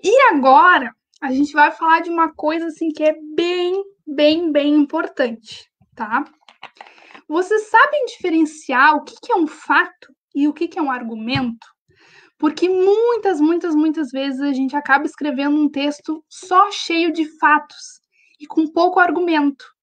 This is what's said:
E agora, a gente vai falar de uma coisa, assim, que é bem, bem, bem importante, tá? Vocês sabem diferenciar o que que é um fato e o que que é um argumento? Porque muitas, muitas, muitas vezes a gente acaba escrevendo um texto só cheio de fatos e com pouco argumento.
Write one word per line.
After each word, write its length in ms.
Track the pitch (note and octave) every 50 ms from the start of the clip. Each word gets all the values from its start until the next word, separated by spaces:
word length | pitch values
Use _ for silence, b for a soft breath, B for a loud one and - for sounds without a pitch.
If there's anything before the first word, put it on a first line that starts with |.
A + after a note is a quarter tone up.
E 200 | - F4+ A4+ C5+ C5+ A#4+
agora, 640 | F4+ C#4+ B3 C4+ C4 D4 E4+ F4+ F4+ D4+ C4 A3+ _ _ _ _ _ _
a 100 | D#4 C4
gente 200 | C4 C4+ D4 C#4+
vai 180 | D4+ D4+ D4 D#4
falar 280 | D#4+ - E4 D#4+ D#4+ E4
de 100 | E4 E4+
uma 240 | E4+ E4 D#4+ D#4 D#4+
coisa, 340 | - - D4+ D#4+ E4 E4
assim, 220 | E4 D#4 - E4 D#4+ D4+
que 100 | - D4+
é 100 | D#4 D#4 D#4 D#4 D4+ D4+
bem, 480 | D#4 E4+ F4 F4+ F4+ F4+ F4+ F#4 G4 G4 G4 _ _ _
bem, 460 | D#4 C#4+ C#4+ D4 D4+ D#4 E4 F4 D#4+ C#4+
bem 200 | C#4+ C#4 D4 D4
importante, 960 | D4+ C#4+ C#4+ - D#4+ F4 - - - C4+ A#3 A3+ - _ - - - - _ _ _ _ _ _
tá? 300 | - A3+ G#3 A3 C4+ D#4 - _ _ _ - _ _ - - _ B B B B B B B B B B
Vocês 360 | _ D4+ E4+ F#4 F#4+ G#4+ G#4+ G#4+ -
sabem 360 | - A4 C5+ D5 D5 D5 B4+
diferenciar 920 | - - - - F4+ E4 D#4+ D#4+ D4 - - - - C4 B3 C#4 D#4 D4+
o 80 | C#4+ C#4
que 120 | - - -
que 100 | - -
é 40 | A#4
um 120 | G4 D#4+
fato 680 | D4 - - - - C#4 D#4 F4+ F4+ _ _ - _ _ _ _ _ _
e 140 | C#4 C#4+
o 60 | D4+ D4
que 140 | - E4+
que 100 | E4+ -
é 40 | F#4
um 100 | D#4 C4+
argumento? 760 | B3+ B3 A#3+ A3+ A#3 A3 A3 A#3 C4 C#4 B3+ A#3+ A#3 A3+ - _ _ _ _ b b b b b b b b b b
Porque 300 | _ - D4+ D4+ - E4+ F4+
muitas, 680 | F#4+ F#4 F#4 G4 G4+ A4 A#4 A#4+ A#4+ A4 G#4 G4 F#4 D4
muitas, 340 | D4 D#4 E4+ E4+ F4 F4 D#4
muitas 380 | D4+ D4+ D#4+ D4 D#4+ D#4 A#3+
vezes 300 | - C4+ C4+ C#4+ C4 B3+
a 120 | C#4+ C#4+ C#4
gente 220 | B3+ C4+ C4 D4
acaba 300 | D4 C#4+ - C4+ C#4+ D4+
escrevendo 520 | D#4 - - C#4+ D4+ C4 C4 C#4+ D4 D4
um 120 | D4+ D4+ C#4+
texto 540 | C#4+ C#4 C#4 D4 D4 - _ - D#4 D#4+ _ _
só 400 | - - - F#4 F#4 F#4 G4+ G#4
cheio 420 | G4+ - - - E4+ E4 E4+ E4+
de 140 | D#4 E4 D#4 D#4 - _
fatos 640 | - D4+ D4+ D4 D4 _ - - - - - _ _ _ _ _ _ _ _ _
e 60 | D4+
com 220 | _ - D#4+ D#4+
pouco 320 | D4+ - E4+ E4+ F4+ F4+ F#4+
argumento. 680 | F4+ F4 D4 F4+ F4+ E4+ D#4+ D4+ D4 C#4+ C#4 _ - - _ _